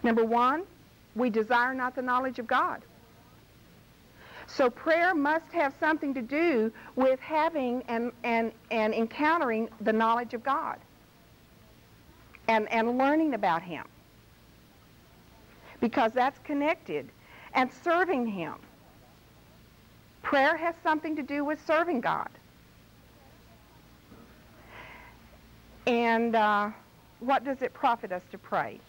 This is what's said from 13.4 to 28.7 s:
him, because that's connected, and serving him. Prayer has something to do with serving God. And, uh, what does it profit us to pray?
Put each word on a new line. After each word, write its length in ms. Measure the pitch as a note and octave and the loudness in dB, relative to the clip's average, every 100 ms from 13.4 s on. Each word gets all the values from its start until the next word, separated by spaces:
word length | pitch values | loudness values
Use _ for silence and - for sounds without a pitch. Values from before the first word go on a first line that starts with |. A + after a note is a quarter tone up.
| G3 E3 | 0 0
him, 240 | F3+ D3+ - - - - - - - - - - - - - - - - - - - - | -2 -12 -12 -20 -20 -20 -20 -20 -20 -20 -20 -20 -20 -20 -20 -20 -20 -20 -20 -20 -20 -4
because 320 | A#3+ C#4+ A3+ | -2 2 0
that's 280 | A#3+ B3 - | 2 0 -2
connected, 680 | - D4 D4 F4+ - F3+ - - - - - | -6 -2 0 -2 -4 -8 -8 -18 -20 -20 -4
and 160 | - B3+ - | 0 0 -2
serving 420 | F4 E4+ F4+ D4+ A#3+ | 0 2 2 0 -2
him. 280 | G3 D#3+ - - - - - - - - - - - - - - - - - | -4 -8 -10 -18 -20 -20 -20 -20 -20 -20 -20 -20 -20 -20 -20 -20 -20 -20 -10
Prayer 320 | - C#4+ C4+ D#4+ | 0 4 4 2
has 180 | E4+ E4+ | -2 -2
something 320 | - D#4 D#4 | -2 -2 -2
to 80 | D#4 | -6
do 220 | C4 C#4+ | -4 -4
with 200 | C#4+ D4+ | -2 -4
serving 360 | - D#4 F4 C#4 | 0 0 2 0
God. 300 | E3+ D#3+ - - - - - - - - - - - - - - - - - - - - - - - - - - - - - - - - - - - - - | -2 -4 -6 -12 -20 -20 -20 -20 -20 -20 -20 -20 -20 -20 -20 -20 -20 -20 -20 -20 -20 -20 -20 -20 -20 -20 -20 -20 -20 -20 -20 -20 -20 -20 -20 -20 -20 -8 -2
And, 480 | A#3 A#3 A3+ A#3 | 0 2 2 2
uh, 360 | A3+ G#3 G#3 G#3 G#3+ - - - - | 2 2 2 -2 -6 -20 -20 -20 -12
what 240 | A#3+ C4+ | -2 -2
does 180 | B3+ C4 | 0 -4
it 100 | C4 | -6
profit 380 | - C4+ A#3 G3 | -2 0 0 -4
us 120 | F3+ - | -10 -10
to 60 | F#3+ | -20
pray? 420 | - F#3+ B2 | -4 -2 -2